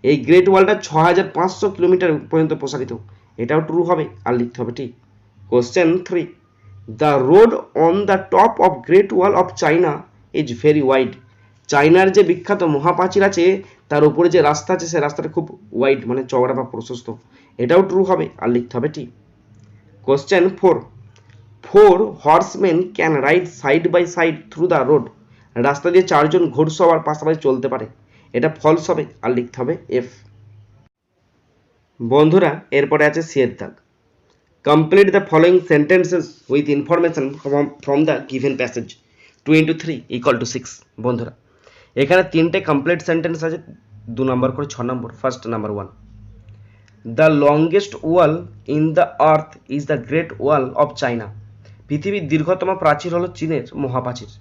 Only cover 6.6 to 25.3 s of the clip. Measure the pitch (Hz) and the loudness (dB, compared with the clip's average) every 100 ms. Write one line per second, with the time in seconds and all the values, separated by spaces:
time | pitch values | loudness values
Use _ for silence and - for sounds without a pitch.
6.6 | _ - - 110 151 139 127 175 233 - | _ -20 -20 -2 0 2 4 6 6 4
7.6 | - - 160 190 202 190 190 185 214 - | -6 0 2 2 0 -2 0 2 2 4
8.6 | 185 147 - 180 202 202 190 - 180 - | 0 0 2 2 4 2 2 2 -2 -2
9.6 | 160 165 175 147 - _ _ 151 151 120 | 0 2 0 -2 -12 _ _ -8 -6 -2
10.6 | 151 151 131 131 123 - _ _ _ _ | 0 2 2 0 0 -6 _ _ _ _
11.6 | _ 143 147 175 190 202 175 175 180 202 | _ 2 4 6 4 4 2 0 -2 -2
12.6 | 175 147 156 165 185 202 190 196 175 190 | 0 0 -2 0 0 0 0 2 0 0
13.6 | - _ _ 147 151 135 175 170 147 151 | -6 _ _ 2 2 2 2 4 2 0
14.6 | - 185 165 165 147 147 156 175 156 - | -4 -4 -2 -4 -4 -6 -6 -8 -8 -16
15.6 | - - 135 135 113 127 127 131 127 135 | -12 -4 0 -2 -2 -6 -4 -2 -2 -2
16.6 | 123 113 113 123 - 110 _ _ _ - | -6 -12 -12 -14 -14 -16 _ _ _ -8
17.6 | 123 175 185 180 185 175 - - 113 120 | 2 2 2 0 0 -2 -4 -6 -2 -2
18.6 | 120 123 143 156 120 _ _ _ _ - | -4 -6 -6 -8 -16 _ _ _ _ -20
19.6 | - - _ _ - 139 - 190 180 185 | -20 -20 _ _ -2 -2 0 0 0 2
20.6 | 190 131 - - - _ _ - - _ | 0 0 -4 -20 -20 _ _ -20 -20 _
21.6 | - 202 208 180 214 - 147 160 190 - | 2 6 8 6 2 -2 2 2 2 -2
22.6 | 190 165 180 - 165 151 135 170 180 - | 0 0 -2 -2 0 0 2 0 0 -6
23.6 | 139 151 170 170 175 175 165 156 - 156 | -2 0 2 0 0 0 -2 -2 -12 -4
24.6 | 175 160 127 151 120 _ _ | 0 0 2 2 0 _ _